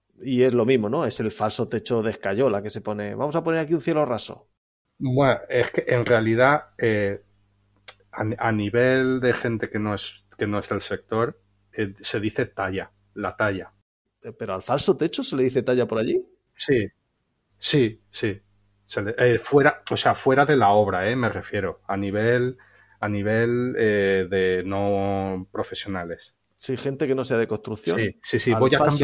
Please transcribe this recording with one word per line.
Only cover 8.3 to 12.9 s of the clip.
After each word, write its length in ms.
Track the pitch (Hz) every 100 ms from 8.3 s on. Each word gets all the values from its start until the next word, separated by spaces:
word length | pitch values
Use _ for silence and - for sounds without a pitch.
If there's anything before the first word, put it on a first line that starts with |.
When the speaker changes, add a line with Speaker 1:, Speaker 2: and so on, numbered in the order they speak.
| 113
Speaker 2:
a 120 | 117
nivel 680 | 107 101 117 127 131 131 131
de 140 | 123
gente 360 | 117 123 113 -
que 100 | 107
no 140 | 107
es, 320 | 101 - - _ -
que 100 | 104
no 100 | 104
es 100 | -
del 120 | 101
sector, 580 | - 98 - 113 120 - _ _ _
eh, 220 | - 101 98
se 180 | - 113
dice 280 | 107 - 123
talla, 440 | - 98 95 -